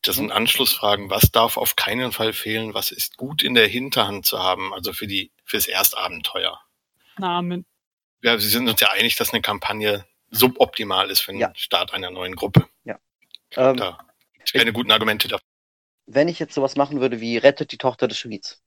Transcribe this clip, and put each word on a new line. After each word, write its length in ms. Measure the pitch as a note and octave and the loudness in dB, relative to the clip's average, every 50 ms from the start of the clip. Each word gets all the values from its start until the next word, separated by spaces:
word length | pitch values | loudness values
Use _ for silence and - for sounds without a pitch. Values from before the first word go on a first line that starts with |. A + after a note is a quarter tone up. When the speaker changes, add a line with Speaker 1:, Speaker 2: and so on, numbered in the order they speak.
| - | -2
Speaker 1:
Das 120 | - - | -2 -2
sind 80 | - - | -2 -4
Speaker 2:
Mhm. 60 | - - | -2 0
Speaker 1:
Anschlussfragen. 760 | G#2 A2+ A#2 - - C3 A2 - - - G#2 G2+ G2+ G2+ G2 | 0 2 2 2 2 2 0 0 0 2 2 2 0 0 -4
Was 220 | F#2+ G#2+ - - | 4 6 6 6
darf 240 | - A2 A2+ A2+ - | 8 6 4 4 2
auf 220 | - - - - | -2 -4 -2 -2
keinen 340 | - - - G#2+ B2 B2+ A#2+ | -2 -2 -2 -2 -4 -4 -4
Fall 220 | G#2 - A2 A2 G#2+ | -4 -2 -2 -2 -2
fehlen? 400 | - - A2 A2 A2 A2+ A2 G#2 | -2 -6 -4 -4 -4 -4 -4 -6
Was 180 | G2 - - | -4 -4 -4
ist 240 | - - - - - | -4 -6 -8 -8 -8
gut 260 | - C3 C3+ D#3 D3+ | -10 -10 -6 -2 0
in 120 | - B2+ B2+ | 0 4 6
der 160 | A#2+ A2 G2+ | 6 6 6
Hinterhand 560 | F#2+ B2 C3 C#3 - C3 A2 F#2+ G2+ G2 F#2 | 4 -2 -4 -2 0 0 0 0 -2 -4 -4
zu 120 | - - G2 | -4 -4 0
haben? 340 | F#2 F#2 F#2 F#2+ F#2+ F#2+ G2 | 0 0 0 -2 -4 -8 -8
Also 180 | F#2+ F2+ G2+ | -8 -8 -8
für 160 | F2+ - A2 | -8 -8 -8
die, 240 | G#2 G2 G2 F#2 - _ _ _ | -4 -4 -6 -6 -6 _ _ _
fürs 200 | - - G#2+ - | -6 -4 -4 -2
Erstabenteuer. 960 | - F#2 F#2 F#2+ - - - - - D#2 E2 D#2+ - - F#2 F2+ E2+ - - _ _ _ _ _ _ _ _ _ _ _ | -2 0 2 2 2 0 0 -6 -6 -6 -6 -10 -6 -4 -4 -4 -4 -6 -8 _ _ _ _ _ _ _ _ _ _ _
Speaker 3:
Namen. 480 | - F#3+ F3+ F3 F3 F3 F3 F3 F3 F#3 _ _ _ _ _ _ _ _ _ _ _ | -6 -4 -2 -2 -2 -2 -4 -6 -6 -8 _ _ _ _ _ _ _ _ _ _ _
Speaker 1:
Ja, 160 | - A#2 A#2 | 2 2 2
Sie 120 | A2 G#2 G#2+ | 2 0 0
sind 180 | G#2 A#2+ B2+ | 0 0 0
uns 140 | A#2 A2 - | 0 2 2
ja 80 | G#2+ G2+ | 2 2
einig, 240 | G2 G2 A2 A#2 - | 2 2 0 0 0
dass 160 | - A2+ - | -2 -2 -2
eine 100 | - A2 | -2 -2
Kampagne 640 | - - G#2 G2 - - G#2 G#2+ G#2+ G#2+ G#2 G2+ G2+ _ _ _ _ _ | -2 -2 -4 -4 -4 -8 -6 -2 0 -2 -2 -2 -6 _ _ _ _ _
suboptimal 800 | - G#2 B2+ B2+ B2 - C3 - - - A2+ G2+ F#2+ F#2 G2 G2 | 2 4 4 4 6 4 2 2 2 -6 -4 -2 0 0 0 0
ist 120 | F#2+ - | 0 -2
für 100 | - - | -2 -2
den 80 | G2 G2 | -4 -4
Speaker 2:
Ja. 140 | G2 F#2+ F2+ | -4 -4 -4
Speaker 1:
Start 380 | - - - - F2 F2+ - - | -8 -6 -2 0 -2 0 -2 -6
einer 180 | F2+ F#2 F2+ | -8 -8 -8
neuen 240 | F2+ F#2 F#2 F#2 F#2 | -8 -8 -8 -8 -6
Gruppe. 320 | - - G#2 - - - - _ _ _ | -6 -6 6 6 6 6 6 _ _ _
Speaker 2:
Ja. 160 | A#2+ G#2+ - _ _ _ _ _ _ _ - _ _ - | -14 -14 -14 _ _ _ _ _ _ _ -20 _ _ -2
Ähm, 220 | - B2+ C3+ C3 | 2 4 4 4
Speaker 1:
Da 280 | B2+ G#2 F#2 F2 - - _ _ _ _ _ _ | 2 -2 -4 -6 -10 -20 _ _ _ _ _ _
gibt's 180 | _ - - | _ -10 0
keine 200 | - C3+ A#2 A#2 | 2 4 4 4
Speaker 2:
ich 40 | G#2+ | 2
Speaker 1:
guten 160 | A#2 B2 A2 | -2 2 2
Argumente 380 | A2 A2 A2 A2 G#2+ G#2+ - - | 2 2 4 0 0 0 -2 -4
dafür. 180 | G#2+ F#2+ _ _ _ _ _ _ _ _ _ _ _ _ _ | -4 -8 _ _ _ _ _ _ _ _ _ _ _ _ _
Speaker 2:
Wenn 220 | - G#2+ C#3 D3 | -2 2 2 2
ich 100 | F3 E3+ | 2 0
jetzt 160 | - D#3+ - - | -4 -8 -6 -2
sowas 220 | D3 C3+ C#3 - | -2 -2 0 2
machen 240 | C#3 C#3+ C#3 D3+ C3+ | 0 0 0 0 -2
würde 220 | B2+ C3 A#2+ A2+ | 0 0 -2 -2
wie 160 | A2+ A#2 A#2 | -4 -2 -2
„Rettet 340 | A2+ - C#3 C#3+ - - - | 6 6 6 6 6 -6 -8
die 60 | - | -8
Tochter 320 | A2+ - C3 A#2+ - - A#2 | -2 -2 -2 0 0 -2 -2
des 80 | A2 | -2
Schmieds“ 440 | - - A#2 G#2+ G2 - - - _ _ | -6 -8 -10 -12 -12 -12 -16 -20 _ _